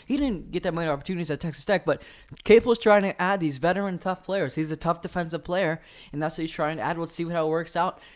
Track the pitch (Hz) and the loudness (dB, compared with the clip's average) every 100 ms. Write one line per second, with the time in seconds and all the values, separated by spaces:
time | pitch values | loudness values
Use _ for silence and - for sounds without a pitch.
0 | - 285 277 185 - 175 180 165 160 143 | -4 -2 0 -4 -6 -4 -2 -2 -2 -2
1 | 139 180 156 143 170 - - 185 - - | -4 -4 -4 -4 -6 -6 0 0 2 0
2 | - - - - - 226 240 226 220 208 | -4 -20 -20 0 8 8 8 2 6 6
3 | 190 - 180 202 156 131 165 185 202 175 | 4 0 0 2 0 0 0 0 -2 -4
4 | 185 180 - 196 175 156 156 156 165 170 | -4 -4 -4 -2 -2 -2 -4 -2 -2 -2
5 | 185 180 165 160 175 180 170 160 - - | -4 -6 -4 -6 -4 0 0 -2 -8 -20
6 | - 147 156 165 160 - 151 160 127 170 | -12 -6 -4 -4 -6 -2 -4 -2 -4 -4
7 | 165 - 165 170 156 160 170 175 180 - | -6 -6 -4 -2 0 -2 -2 -2 -2 -4
8 | - | -16